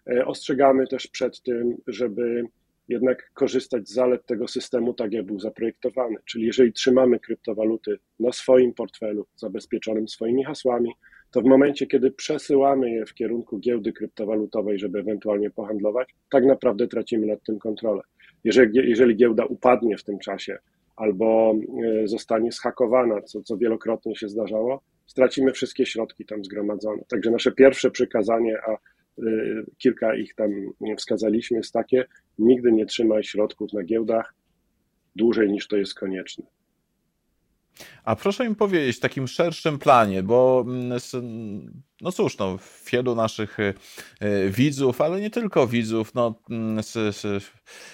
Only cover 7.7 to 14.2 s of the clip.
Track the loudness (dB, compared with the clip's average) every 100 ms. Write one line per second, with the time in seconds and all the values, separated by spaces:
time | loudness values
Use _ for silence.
7.7 | -2 -4 -8 _ -4 -2 -2 4 6 6
8.7 | 0 -10 -8 -6 -6 -8 _ -10 -10 -6
9.7 | -6 -4 -4 -4 -6 -2 0 -2 -4 -2
10.7 | 0 -2 -6 _ _ _ 2 6 6 6
11.7 | 2 -2 0 0 -2 -6 -6 0 4 4
12.7 | 2 0 -2 -6 -6 -4 -4 -6 -6 -2
13.7 | -2 -4 -6 -10 -6